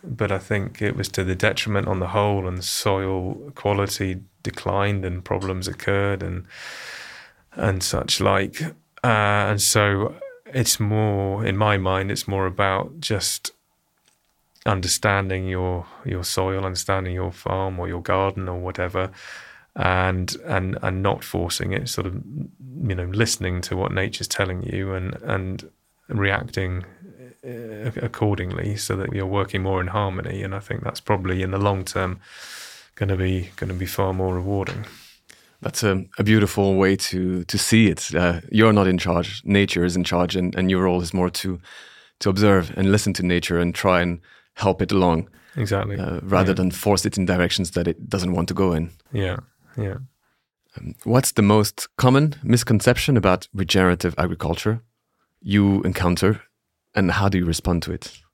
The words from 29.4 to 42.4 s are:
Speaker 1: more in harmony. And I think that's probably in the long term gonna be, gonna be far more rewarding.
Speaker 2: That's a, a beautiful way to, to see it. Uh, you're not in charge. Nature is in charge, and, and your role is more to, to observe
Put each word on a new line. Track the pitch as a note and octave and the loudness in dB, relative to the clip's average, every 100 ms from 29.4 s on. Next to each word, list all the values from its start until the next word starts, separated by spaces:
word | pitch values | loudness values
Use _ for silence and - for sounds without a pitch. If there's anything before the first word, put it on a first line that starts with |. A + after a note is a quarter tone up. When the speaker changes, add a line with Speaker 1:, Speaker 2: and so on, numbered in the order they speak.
| F#2 F#2+ | 0 -2
Speaker 1:
more | F#2+ F#2+ | -2 -2
in | F2+ | 0
harmony. | G#2+ G2+ F#2+ - F#2+ | -2 -2 -4 -6 -6
And | G2 | -6
I | G2 | -8
think | - - | -8 -6
that's | - - | -6 -8
probably | - G#2 F#2 F#2 | -2 -2 0 -2
in | F#2 | -2
the | G2 | 0
long | G2+ G2 | 0 0
term | F#2 - F#2 F#2+ - - - - - - - | -4 -4 -4 -6 -12 -20 -18 -18 -18 -20 -20
gonna | - G2+ F#2+ | -4 -2 0
be, | F#2 F#2 F2+ - | 0 0 -4 -8
gonna | F#2+ | -6
be | F2+ F#2 | -4 -6
far | - F#2+ | -2 -2
more | F#2 F#2 | 0 -2
rewarding. | F2+ F#2 G2+ F#2+ G2 G#2+ - - _ _ - _ _ | -2 -2 -2 -4 -8 -12 -16 -20 _ _ -20 _ _
Speaker 2:
That's | - - | -8 0
a, | G#2+ F#2+ F2+ - | 2 2 -2 -2
a | |
beautiful | G#2+ A2 G2+ - G2 | 4 6 4 2 2
way | F#2+ F#2+ G2 | 6 4 4
to, | - F#2 F#2 F2+ | 0 -2 -2 -2
to | E2+ G2+ | -2 -2
see | - A2+ G#2+ | 4 6 6
it. | D#2+ - | 4 -2
Uh, | D#2 F2 E2+ - | 2 2 0 0
you're | G#2 A2+ | 6 6
not | G#2 F#2+ | 8 4
in | F#2 | 2
charge. | F2+ E2+ F2 - | 2 0 -2 -8
Nature | - G2+ G2 F2 | 2 4 4 2
is | F2 F2+ | 2 0
in | |
charge, | F2 F2+ F2 | 0 0 0
and, | F#2 F2+ F2+ | 0 -2 0
and | F#2 | 2
your | F#2 | 2
role | F#2 F2+ | 2 2
is | E2+ | 0
more | F#2+ F2+ | 0 0
to, | F2 F#2+ F2 - - - - _ _ | -2 -6 -6 -10 -20 -20 -20 _ _
to | G2+ | 0
observe | F#2+ | 4